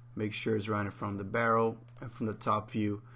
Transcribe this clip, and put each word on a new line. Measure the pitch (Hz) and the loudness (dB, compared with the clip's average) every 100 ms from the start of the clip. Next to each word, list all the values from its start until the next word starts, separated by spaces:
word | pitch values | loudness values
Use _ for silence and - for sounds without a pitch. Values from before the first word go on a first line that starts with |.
| - | -12
Make | - 107 | -4 -4
sure | - 117 107 | -2 0 0
it's | 101 | 2
right | 104 | 0
in | 101 | -2
front | - 104 | -4 -4
of | 101 | -4
the | |
barrel, | 98 117 117 113 113 113 - - | -2 2 4 6 4 0 -10 -14
and | 123 | -12
from | - 113 | -4 -4
the | |
top | 104 117 107 104 | -2 0 0 0
view, | 110 104 104 - | 0 0 0 -8